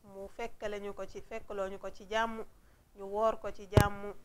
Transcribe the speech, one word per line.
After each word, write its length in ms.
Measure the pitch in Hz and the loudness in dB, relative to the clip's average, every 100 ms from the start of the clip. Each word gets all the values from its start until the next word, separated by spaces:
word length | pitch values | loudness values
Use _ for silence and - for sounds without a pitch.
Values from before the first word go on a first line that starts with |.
mu 240 | 208 196 196 | -14 -12 -12
fekkale 520 | - 233 - 214 208 | -8 -8 -6 -6 -6
ñu 140 | 202 | -6
ko 100 | 196 196 | -8 -8
ci, 140 | 202 | -10
fekkaloo 480 | - 226 - 202 190 | -10 -10 -6 -4 -4
ñu 100 | 196 | -4
ko 120 | 196 | -8
ci 140 | - 190 | -10 -2
jàmm, 340 | 220 226 226 214 - - - - 202 | 0 2 -2 -10 -14 -20 -20 -20 -12
ñu 80 | |
woor 320 | 196 208 220 214 | -4 4 4 2
ko 100 | 208 | -6
ci 160 | 208 196 | -8 6
jàmm 480 | 208 202 202 202 196 | 8 8 4 -8 -8